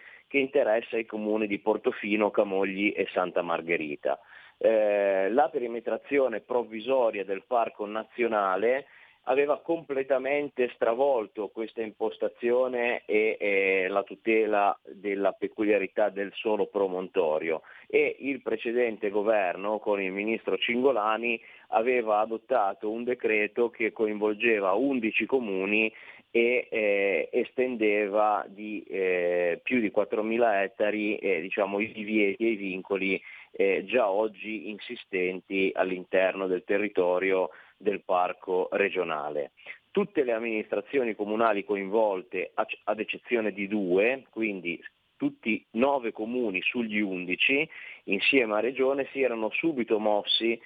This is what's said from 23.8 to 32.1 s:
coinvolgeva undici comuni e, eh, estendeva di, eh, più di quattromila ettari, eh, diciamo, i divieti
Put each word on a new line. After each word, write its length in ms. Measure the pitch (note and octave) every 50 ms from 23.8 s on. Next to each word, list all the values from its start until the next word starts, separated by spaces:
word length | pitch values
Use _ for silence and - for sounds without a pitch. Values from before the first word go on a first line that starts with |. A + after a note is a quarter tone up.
| A#2 G#2+
coinvolgeva 840 | - - A2+ G#2+ G#2+ G#2 G#2 G#2+ G#2+ G#2 A#2+ A#2+ A2+ G#2 G2 F#2+ F#2+
undici 520 | G#2+ C3 C#3+ C#3 B2+ G#2+ A2 - - A2+
comuni 640 | G#2+ C3 C3+ B2 G#2+ F#2+ F#2 F#2+ G2 G#2+ A2 A2 A2 - - - - - - - _
e, 380 | - A#2 A#2 A#2+ B2 A#2+ - -
eh, 600 | - A2+ G#2+ G#2 G2+ G2+ G2 G2+ F#2+ D#2 - -
estendeva 1120 | - B2 A2+ - - - B2+ C3 B2+ A2+ A2 G#2+ G#2 G#2+ G#2+ G2 G2 G#2+ G#2+ G#2+ G#2 G2 B1+ -
di, 360 | G2 G2 G#2+ G#2+ G#2+ G2 - -
eh, 720 | - F#2+ F#2+ F#2 F#2 F2+ F2 F2 F2 F2 F2 F2 E2+ E2 -
più 160 | - B2+ B2
di 100 | A2 G2
quattromila 720 | - G#2+ G2+ - - A2 G#2 A2 A2+ A#2 A#2+ A#2 G#2 G2 G2
ettari, 520 | F#2+ - - A2 G#2 G#2 G#2+ G#2 G#2 G#2+
eh, 240 | - - G2 F#2+ E2
diciamo, 400 | E2 F#2+ - - G2+ F#2+ G2+ G2+
i 120 | G#2+ A2 -
divieti 520 | A2 G#2 G#2